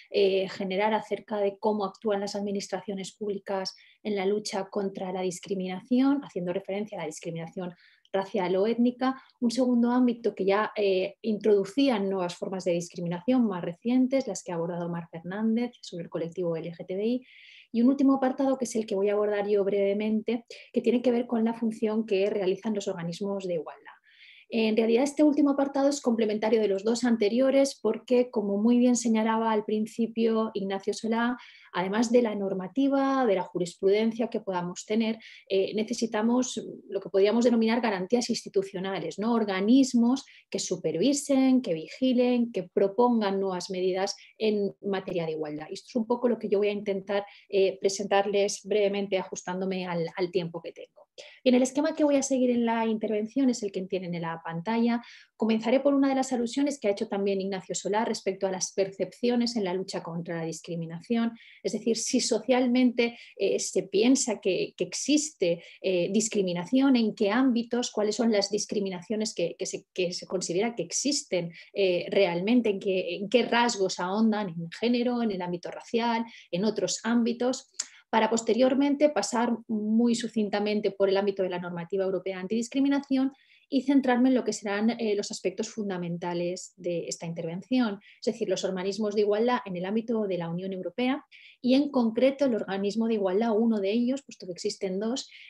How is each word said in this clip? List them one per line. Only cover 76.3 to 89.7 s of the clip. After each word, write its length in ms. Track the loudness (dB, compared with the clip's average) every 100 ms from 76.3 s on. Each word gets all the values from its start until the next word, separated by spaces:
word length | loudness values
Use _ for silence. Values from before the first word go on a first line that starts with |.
| -12 -6
en 140 | -2
otros 360 | 0 0 -2 -2
ámbitos, 640 | 0 2 2 0 -2 -2 -8 -14 -14 -20 _
para 200 | 2 2
posteriormente 760 | 2 2 4 4 4 2 4 4
pasar 480 | 2 0 0 0 -2 -4
muy 480 | -4 2 4 4
sucintamente 800 | 2 -2 -2 0 0 0 0 0
por 160 | 2 2
el 80 | 4
ámbito 260 | 2 0
de 80 | -2
la 80 | -2
normativa 460 | -6 -8 -4 -2
europea 340 | 0 -2 -4 -8
antidiscriminación 920 | -4 -4 -2 0 2 2 0 0 0 -2 _ _ _
y 140 | -2
centrarme 460 | 4 4 4 4 4
en 80 | 4
lo 80 |
que 80 | 0
serán, 380 | -4 -2 0 0
eh, 260 | 0 0 -2
los 160 | -2
aspectos 360 | -6 -4 -4 -6
fundamentales 1080 | -6 -6 -4 -4 -6 -4 -2 -4 -6 -12 -8
de 320 | -4 -4 -4
esta 180 | -8 -8
intervención, 720 | -8 -8 -8 -2 0 0 -2 -12 _
es 120 | -4
decir, 160 | -2 -2
los 140 | -2
organismos 540 | -2 -2 -4 -2 -2 2
de 60 |
igualdad 360 | 2 2 2 0
en 120 | -4